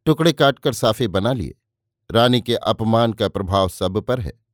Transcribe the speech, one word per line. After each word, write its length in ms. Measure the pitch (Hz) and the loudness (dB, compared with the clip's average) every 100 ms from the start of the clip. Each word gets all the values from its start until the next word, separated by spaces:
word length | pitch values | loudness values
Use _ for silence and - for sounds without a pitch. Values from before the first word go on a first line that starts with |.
| - | -2
टुकड़े 280 | 151 165 | 2 2
काटकर 400 | 143 139 135 151 | 4 2 2 -2
साफे 340 | 117 120 110 117 | 0 0 0 -2
बना 260 | 92 107 | -2 -2
लिए। 220 | 127 73 - _ _ _ _ - | -4 -6 -12 _ _ _ _ -4
रानी 300 | 110 120 123 | 2 4 2
के 140 | 117 117 | 0 -4
अपमान 580 | - 110 110 113 117 | -2 -2 0 2 2
का 160 | 107 98 | 0 -4
प्रभाव 400 | - 92 98 92 | -4 -2 0 0
सब 280 | - 92 98 | -2 -4 -4
पर 220 | 101 123 | -4 -6
है। 120 | 85 - _ | -6 -12 _